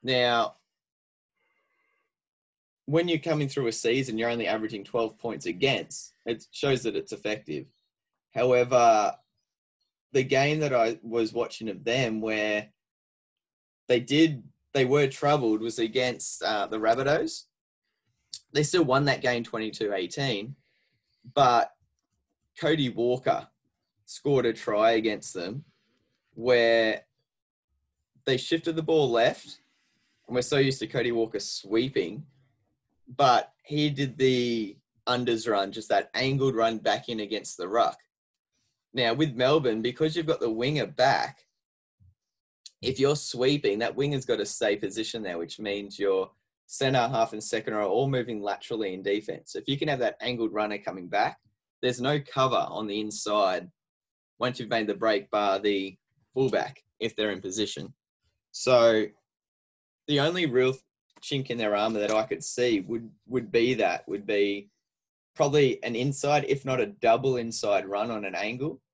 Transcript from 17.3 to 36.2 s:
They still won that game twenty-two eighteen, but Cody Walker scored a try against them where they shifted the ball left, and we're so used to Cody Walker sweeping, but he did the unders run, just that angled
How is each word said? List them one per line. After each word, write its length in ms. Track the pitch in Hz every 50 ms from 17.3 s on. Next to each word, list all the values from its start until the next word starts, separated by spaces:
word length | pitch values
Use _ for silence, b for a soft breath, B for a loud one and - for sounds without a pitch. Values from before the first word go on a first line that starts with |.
| - - - _ _ _ _ _ _ _ _ _ _ _ _ _ _ _ _ _ - - _ _ -
They 100 | 143 151
still 200 | 147 - 180 165
won 220 | 123 127 135 147
that 160 | 143 131 -
game 220 | - 127 123 120 117
twenty-two 500 | - - 113 110 107 104 - 113 104 101
eighteen, 600 | 95 92 85 - - 139 139 117 98 101 123 139 _ _ _ _ _ _ _ _ _ _ _ _ _ _ - -
but 380 | - 139 123 120 117 - - - _ _ _ _ _ _ _ _ _ _ _ _ _ _ _ _ -
Cody 300 | - 151 156 156 143 127
Walker 580 | 104 - 117 123 123 120 - - - - - - _ _ _ _ _ _ _ _ _ _ _
scored 400 | - - - _ 143 143 131 120
a 80 | 120 110
try 380 | - - - 107 104 107 113
against 420 | 117 113 110 110 107 101 - - -
them 300 | 95 85 90 110 135 160 _ _ _ _ _ _ _ _ _ _ _ _ _ _
where 680 | 113 113 123 123 120 117 117 113 113 113 110 110 - - _ _ _ _ _ _ _ _ _ _ _ _ _ _ _ _ _ _ _ _ _ _ _ _
they 120 | - 131 123
shifted 380 | - - 170 165 165 170 160
the 80 | 160 160
ball 260 | 156 165 160 147 127
left, 500 | 117 117 117 - - - - - - - _ _ _ _ _ _ _ _ _ _ _ _ _ -
and 80 | 113
we're 60 | 123
so 160 | 120 - - 143
used 220 | 139 135 131 -
to 80 | - 110
Cody 240 | - 127 117 120
Walker 280 | 117 117 113 113 - 104
sweeping, 840 | - - - - - 98 101 113 123 135 139 - 92 82 98 131 156 - _ _ _ _ _ _ _ _ _ _ _ _ _ _ _ - 123 -
but 340 | 143 131 123 117 - - _ _ _
he 260 | - 147 147 147 151
did 280 | 143 135 143 131 113 117
the 600 | 131 131 131 123 123 120 117 113 107 98 104 _ _ _ _ _ _ -
unders 420 | 123 123 123 120 117 113 110 120
run, 220 | 110 101 98 98
just 180 | 101 113 107 -
that 220 | 110 101 95 - _
angled 420 | -